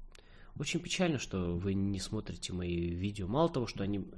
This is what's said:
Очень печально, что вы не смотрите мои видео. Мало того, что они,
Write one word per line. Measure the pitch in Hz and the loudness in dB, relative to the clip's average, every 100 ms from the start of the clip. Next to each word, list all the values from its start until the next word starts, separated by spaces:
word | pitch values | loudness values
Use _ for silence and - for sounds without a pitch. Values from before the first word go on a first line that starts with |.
| - - - - - - | -10 -16 -20 -20 -14 -6
Очень | 147 170 | -2 -2
печально, | 175 - 180 139 | 0 2 4 2
что | - 95 87 87 | 0 0 2 2
вы | 95 | 2
не | 98 98 98 | 2 2 0
смотрите | - 110 - - - | -2 -4 -4 -6 -4
мои | 90 87 87 87 | -2 0 2 0
видео. | 87 98 101 90 | 0 -2 -2 0
Мало | 127 165 | 4 4
того, | 151 113 | 4 -2
что | - | -2
они, | 98 101 92 | 0 0 -2